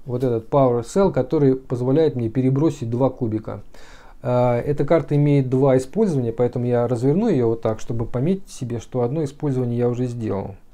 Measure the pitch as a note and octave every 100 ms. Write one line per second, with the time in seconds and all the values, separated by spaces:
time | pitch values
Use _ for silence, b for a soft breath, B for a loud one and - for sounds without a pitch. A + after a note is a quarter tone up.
0 | C3+ A#2+ C3 A2+ A2 C#3+ C3 A#2+ A#2 G3
1 | G3 - B2+ D#3+ C#3 C3 - A#2+ B2 C#3+
2 | D#3 C3 A2+ C3 C3 C3+ D#3+ D3 A2+ A#2+
3 | C3 - A#2 G#2+ G#2+ G#2 - B B B
4 | B B B2 B2 B2 A#2+ C#3 C#3+ C#3+ E3
5 | D3 D3 D3 C#3+ B2+ C3 C#3 C3 C3 F#3
6 | G#3+ C#3+ A#2 A2+ A#2+ B2 A#2+ A#2+ A#2+ A#2+
7 | C3 E3 A#3 D3 A#2 A2+ A2+ A2 - A#2
8 | A#2+ B2 D3 F#3+ - - A#2+ A#2 - B2+
9 | A#2+ D#3 C#3+ - D3 B2+ A#2+ A#2+ A#2+ A#2+
10 | B2 A#2+ G#2+ G2 G#2 G2 -